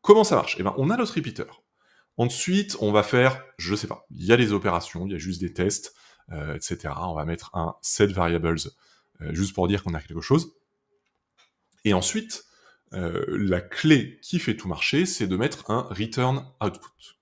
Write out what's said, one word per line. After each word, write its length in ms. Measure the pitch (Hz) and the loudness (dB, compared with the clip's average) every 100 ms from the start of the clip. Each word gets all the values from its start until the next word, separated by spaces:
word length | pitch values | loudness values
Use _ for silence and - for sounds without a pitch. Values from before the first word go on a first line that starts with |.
Comment 240 | - 214 | 8 8
ça 120 | 214 135 | 8 2
marche ? 200 | - - | 0 -2
Eh 40 | |
ben, 120 | 95 - | -2 0
on 140 | 139 | 0
a 60 | 240 | 0
notre 180 | 233 | -2
repeater. 480 | - 143 - - - _ _ _ _ _ - | -4 -6 -10 -12 -14 _ _ _ _ _ -2
Ensuite, 600 | 120 - - 190 202 - | -2 0 0 0 0 -2
on 120 | 107 | 2
va 100 | 104 | 4
faire, 400 | 104 123 127 131 - - | 4 4 4 2 -12 -12
je 180 | 82 | -4
sais 120 | 104 101 | -4 -4
pas, 200 | - _ | -10 _
il 140 | - | -8
y 80 | 87 | 4
a 40 | 120 | 6
des 160 | 117 | 6
opérations, 540 | 101 98 87 - 85 95 | 2 2 0 -2 -8 -8
il 60 | |
y 20 | |
a 40 | 90 | -6
juste 220 | 85 87 | -6 -6
des 140 | 87 | -6
tests, 400 | - 92 101 - _ - _ _ | 0 0 0 -8 _ -20 _ _
euh, 260 | 80 73 73 | -10 -8 -8
et 40 | |
cetera. 500 | - 87 - 73 90 | -8 -8 -8 -8 -6
On 40 | |
va 100 | 80 | -6
mettre 260 | 78 82 - | -4 -6 -6
un 220 | 90 82 - | -6 -6 -6
set 320 | - - 104 | -6 2 2
variables, 440 | 95 85 85 82 82 - _ _ _ _ _ | 2 0 2 0 -2 -4 _ _ _ _ _
euh, 100 | 78 | -8
juste 220 | 80 98 | -4 -4
pour 120 | 98 90 | 0 0
dire 160 | 98 | 0
qu'on 120 | 95 | -2
a 60 | 82 | -8
quelque 200 | - 82 | -8 -12
chose. 340 | 80 147 165 _ _ _ _ _ _ _ _ _ _ _ _ _ | 2 2 2 _ _ _ _ _ _ _ _ _ _ _ _ _
Et 100 | 107 | 2
ensuite, 500 | 95 90 214 226 - - _ _ _ _ | 2 2 -4 -6 -12 -14 _ _ _ _
euh, 320 | 95 87 85 - | -8 -4 -4 -4
la 340 | - 101 90 | -2 0 0
clé 560 | - - 156 147 110 - | -2 -2 4 4 4 -12
qui 180 | - 175 | -6 -4
fait 180 | - 110 | -2 -4
tout 120 | 95 | -4
marcher, 380 | 80 - 139 185 | -4 0 0 0
c'est 200 | - 101 | -2 -2
de 100 | 92 | 0
mettre 340 | 131 - - | -2 -4 -4
un 120 | 110 - | -2 -2
return 540 | 90 110 120 127 135 - _ | -6 -6 -2 0 0 -6 _
output. 540 | 104 - - _ - _ | -6 -6 -20 _ -20 _